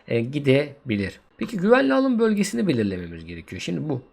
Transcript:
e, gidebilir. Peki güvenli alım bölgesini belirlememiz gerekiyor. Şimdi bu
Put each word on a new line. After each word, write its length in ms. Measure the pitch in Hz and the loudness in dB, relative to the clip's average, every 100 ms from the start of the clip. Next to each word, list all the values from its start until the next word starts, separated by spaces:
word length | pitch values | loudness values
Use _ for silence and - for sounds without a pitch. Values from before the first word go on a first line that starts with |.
| - | -4
e, 120 | 120 | -2
gidebilir. 1000 | 117 143 135 135 147 - 127 104 98 - _ - | -2 0 4 4 2 -6 -4 -2 -2 -8 _ -10
Peki 180 | 214 208 | -8 -2
güvenli 380 | 196 254 269 | 4 4 4
alım 240 | 269 269 233 | 2 2 2
bölgesini 500 | 226 208 196 233 196 | 2 2 0 0 0
belirlememiz 560 | 120 101 92 85 82 | 2 0 -2 -8 -12
gerekiyor. 360 | 82 85 - 92 | -12 -14 -12 -10
Şimdi 280 | - 170 151 | -6 -6 -4
bu 140 | 127 - | -6 -8